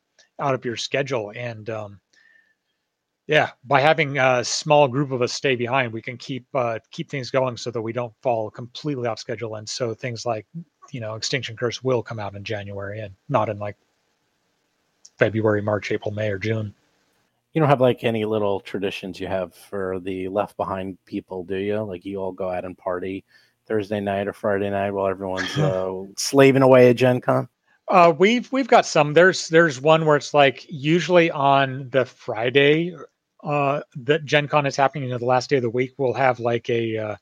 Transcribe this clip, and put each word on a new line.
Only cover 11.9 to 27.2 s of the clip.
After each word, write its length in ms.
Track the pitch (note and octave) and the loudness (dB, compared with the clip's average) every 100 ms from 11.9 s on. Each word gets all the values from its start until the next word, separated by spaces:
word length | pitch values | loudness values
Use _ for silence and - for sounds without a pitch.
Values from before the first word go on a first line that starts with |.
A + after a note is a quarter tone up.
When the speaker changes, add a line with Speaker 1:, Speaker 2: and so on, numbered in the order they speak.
| B2+ | -2
Speaker 1:
come 160 | - A2+ | -2 -10
out 160 | G2+ G2+ | -10 -10
in 80 | |
January 560 | G2+ G#2+ G2+ G2+ G2 G#2+ | -8 -8 -8 -10 -10 -10
and 140 | G#2 F#2 - | -12 -16 -2
not 180 | C3 G#2+ | 0 0
in, 120 | G2+ | -4
like, 180 | G#2 - _ _ _ _ _ _ _ _ _ _ _ _ - - | -8 -10 _ _ _ _ _ _ _ _ _ _ _ _ -12 0
February, 440 | A2 G#2+ G#2+ G#2 | 0 2 2 2
March, 300 | G#2 G#2 - | 0 -2 -2
April, 200 | G#2+ - | -4 -4
May, 180 | G#2 G#2+ | -4 -4
or 80 | G2 | -4
June. 360 | G#2 A2 G#2 - _ _ _ _ _ _ _ | -4 -4 -4 -12 _ _ _ _ _ _ _
Speaker 2:
You 60 | D#3+ | 0
don't 100 | D3 | 4
have, 120 | C3+ | 4
like, 220 | B2+ A#2+ | 4 2
any 220 | B2 A2+ G#2+ | 0 -2 0
little 340 | A2 G2+ G2 | 0 0 -2
traditions 600 | - G#2 F#2+ - G2 F2 | -4 -6 -6 -6 -12 -10
you 80 | F#2 | -6
have 260 | F#2+ F2+ | -6 -6
for 460 | _ - G2+ F#2+ F#2 | _ -12 -8 -6 -6
the 300 | F2+ F#2+ F#2 | -6 -8 -4
Left 260 | G2 G2 - | -4 -4 -4
Behind 420 | F2 F#2+ F#2+ F2+ _ | -6 -6 -8 -12 _
people, 380 | G2+ - F#2 | -10 -10 -12
do 140 | F2+ F#2+ | -8 -6
you? 240 | G2+ G#2 | -4 -4
Like, 240 | G#2+ F2+ F#2+ | -6 -10 -10
you 120 | G2 | -8
all 140 | F#2+ | -8
go 180 | F#2 F#2+ | -6 -6
out 160 | F2+ F2+ | -6 -8
and 120 | F2+ | -10
party 460 | - F2+ F#2+ F#2+ - _ _ _ - | -6 -6 -6 -8 -12 _ _ _ -6
Thursday 340 | A2 G2 G#2 | -4 -2 -4
night 280 | G2+ G2 G2+ | -2 -2 -4
or 60 | |
Friday 360 | - A2 G2 G2+ | -4 -2 0 -2
night 220 | G2+ G2+ | -2 -2
while 160 | G2 G2 | -2 -2
everyone's, 500 | F#2+ G2 F#2 F#2 - | -2 -6 -6 -6 -2
Speaker 1:
<laughs> 0 | |
Speaker 2:
uh, 460 | D3+ F#2 F#2 F#2 G2 - | 0 0 -4 -6 -10 -8
slaving 460 | - C3+ C3+ C3+ | 0 6 8 8
away 280 | C3 C3 B2 | 6 8 8
at 60 | A#2+ | 6
Gen 260 | B2+ B2 | 4 2